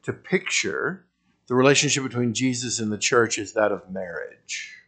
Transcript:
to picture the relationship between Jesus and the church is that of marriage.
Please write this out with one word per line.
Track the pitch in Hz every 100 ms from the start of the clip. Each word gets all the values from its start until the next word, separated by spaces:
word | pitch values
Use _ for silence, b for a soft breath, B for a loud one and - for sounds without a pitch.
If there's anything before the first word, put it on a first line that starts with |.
to | -
picture | 110 - 185 - - 101 - 120 190 _ _ _ _ _
the | 127
relationship | 131 139 147 135
between | 131 120 120
Jesus | 110 131 120 120 107
and | 110
the | 104
church | - 123 110 -
is | 98
that | 110 104
of | 98 92
marriage. | 92 92 80 - - _ - - -